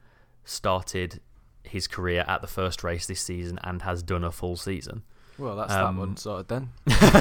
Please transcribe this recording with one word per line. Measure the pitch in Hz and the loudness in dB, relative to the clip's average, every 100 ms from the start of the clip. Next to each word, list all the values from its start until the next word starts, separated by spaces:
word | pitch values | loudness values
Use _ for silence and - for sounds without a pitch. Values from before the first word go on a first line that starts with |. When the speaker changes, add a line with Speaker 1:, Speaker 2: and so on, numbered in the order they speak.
| - - - - | -20 -20 -20 -20
Speaker 1:
started | - - 101 92 - 92 90 - - - - - | -12 -4 0 0 -2 -4 -6 -8 -18 -20 -20 -20
his | - 95 - | -10 -6 -6
career | - 90 87 87 | -4 0 0 0
at | 90 | -2
the | 98 | -4
first | - 92 - | -4 -2 -2
race | 87 85 - | -4 -4 -6
this | 92 | -6
season | - 87 87 90 | -6 -6 -6 -8
and | 90 90 | -8 -6
has | 92 87 | -4 -4
done | 85 90 | -2 -2
a | 85 | -2
full | - 90 87 | -4 -6 -4
season. | 98 90 - 110 - - - - | -4 -6 -6 -12 -14 -20 -20 -10
Speaker 2:
Well, | 131 101 | -8 -6
that's | 98 | -2
that | 98 | 0
Speaker 1:
Um, | 95 92 | 0 0
Speaker 2:
one | 95 98 | -4 -6
sorted | 107 95 98 | -6 -8 -6
then. | 123 127 - | -6 -6 -4
Speaker 1:
<laughs> | - - 214 196 | 4 8 10 10